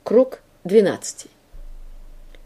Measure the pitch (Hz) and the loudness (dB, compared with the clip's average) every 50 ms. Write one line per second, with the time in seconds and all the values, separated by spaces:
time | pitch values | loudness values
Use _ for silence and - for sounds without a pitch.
0 | _ - - 233 262 262 - - - _ _ _ - 180 190 226 202 175 120 - | _ 2 4 4 4 4 0 -8 -20 _ _ _ -6 4 4 6 6 6 2 -2
1 | - - - - - - - _ _ _ - - - - - - - - - - | -6 -12 -12 -14 -18 -20 -20 _ _ _ -18 -16 -14 -14 -14 -14 -16 -16 -18 -18
2 | - - - - - - - - - | -18 -20 -20 -20 -20 -20 -20 -20 -20